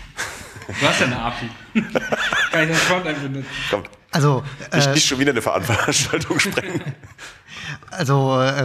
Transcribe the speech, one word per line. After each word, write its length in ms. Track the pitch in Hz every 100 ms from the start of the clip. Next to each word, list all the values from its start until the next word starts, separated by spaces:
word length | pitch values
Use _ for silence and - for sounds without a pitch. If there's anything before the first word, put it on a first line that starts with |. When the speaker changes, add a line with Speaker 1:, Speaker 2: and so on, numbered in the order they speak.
| - - - - - - - 101
Speaker 1:
Du 60 | 147
hast 140 | 165
ja 60 | 127
eine 120 | 120
api. 300 | 117 - 117 - -
<laughs> 80 | - - - - - - - -
Kann 100 | 165
ich 40 | 156
das 120 | 165
Frontend 400 | - 180 165 143
benutzen? 260 | 139 135 127 - -
Speaker 2:
Komm. 140 | 104 - - -
Speaker 3:
Also, 340 | 170 143 131 139 - -
Speaker 2:
Nicht, 120 | 165 139
Speaker 3:
äh, 60 |
Speaker 2:
nicht 140 | 143 -
schon 100 | 131
wieder 120 | 139
eine 100 | 120
Veranstaltung 1000 | 113 98 98 107 - 147 - 160 - 165
<laughs> 0 |
sprengen. 420 | 202 208 190 175 151 - - - - - - - 160 147 -
Speaker 3:
Also, 480 | 190 139 139 135 127
äh, 100 | 131 139